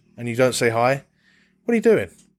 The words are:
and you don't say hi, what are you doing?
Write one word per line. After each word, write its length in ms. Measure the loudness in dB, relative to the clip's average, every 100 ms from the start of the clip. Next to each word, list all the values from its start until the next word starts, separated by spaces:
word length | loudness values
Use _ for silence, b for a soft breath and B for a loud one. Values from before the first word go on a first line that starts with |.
| _ -12
and 140 | -6
you 40 |
don't 200 | 0 0
say 160 | 0 0
hi, 340 | 0 0 -2 -8 _ _ _ _ _ -4
what 60 |
are 40 | 0
you 60 |
doing? 260 | 2 2 0 -12 _